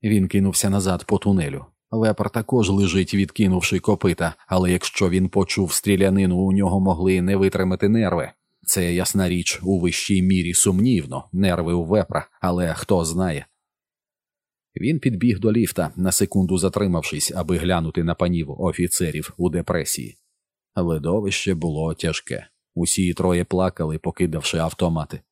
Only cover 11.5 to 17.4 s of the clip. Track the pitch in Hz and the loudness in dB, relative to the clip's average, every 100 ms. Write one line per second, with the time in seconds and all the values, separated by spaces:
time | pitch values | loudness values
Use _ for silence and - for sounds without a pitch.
11.5 | 87 82 87 82 104 92 - - _ 92 | 2 0 -2 2 0 0 -4 -6 _ -2
12.5 | 90 87 80 - 92 80 82 92 73 - | 0 -2 -4 0 0 0 -2 -2 -4 -8
13.5 | _ _ _ _ _ _ _ _ _ _ | _ _ _ _ _ _ _ _ _ _
14.5 | _ _ - 120 160 135 101 120 101 110 | _ _ -6 -4 0 -2 0 0 2 2
15.5 | 110 104 - 80 - 92 - 101 98 92 | 2 0 -2 -4 -2 0 2 0 2 2
16.5 | 92 92 101 101 85 - 76 - 92 | 2 0 0 0 -2 -4 -4 -4 -4